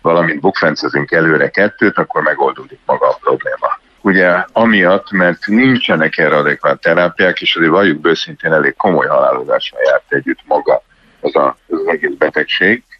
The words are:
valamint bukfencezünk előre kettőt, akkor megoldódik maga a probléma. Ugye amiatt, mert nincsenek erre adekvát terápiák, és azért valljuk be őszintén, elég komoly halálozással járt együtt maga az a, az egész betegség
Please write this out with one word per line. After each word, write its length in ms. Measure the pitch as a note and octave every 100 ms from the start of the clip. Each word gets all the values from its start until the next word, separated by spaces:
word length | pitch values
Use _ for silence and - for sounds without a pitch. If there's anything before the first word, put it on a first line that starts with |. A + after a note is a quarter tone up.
valamint 380 | E2 E2+ E2 D2
bukfencezünk 720 | F#2 - D#2+ D2 C#2+ C#2+ C#2+
előre 380 | E2 D#2+ D2+ C#2+
kettőt, 480 | - G#2 - G#2 -
akkor 240 | E2 D#2
megoldódik 580 | D#2 C#2+ C2+ C2 C2+ - -
maga 220 | C2 C2
a 80 | -
probléma. 580 | C2+ C2 B1+ A#1+ B1 - _ _
Ugye 420 | G2+ F#2+ F2+ F2+ F#2
amiatt, 580 | - A2+ G#2 F2 G2 -
mert 360 | G2+ F2+ E2+ -
nincsenek 680 | G#2+ C3 B2 - E2+ D#2+ -
erre 180 | D#2 D2+
adekvát 440 | D2 C#2 D2 C#2
terápiák, 600 | F2 E2+ F2 - F#2+ -
és 140 | - E2
azért 160 | E2
valljuk 280 | F2+ G2 D2+
be 100 | D#2+
őszintén, 440 | E2 - D2+ E2
elég 220 | D#2 C#2 -
komoly 320 | G#2 D#2 C#2
halálozással 720 | D2 C2+ C2 B1 B1 - - C2+
járt 180 | C2+ _
együtt 260 | C#2 C2 C2 -
maga 380 | D2 - B1+ _ _ _ _
az 160 | D2 D#2
a, 220 | C#2 B1+ _
az 180 | E2 D#2
egész 280 | E2 D2+ C#2+
betegség 680 | D#2 - - - F#2 A#2+ _ -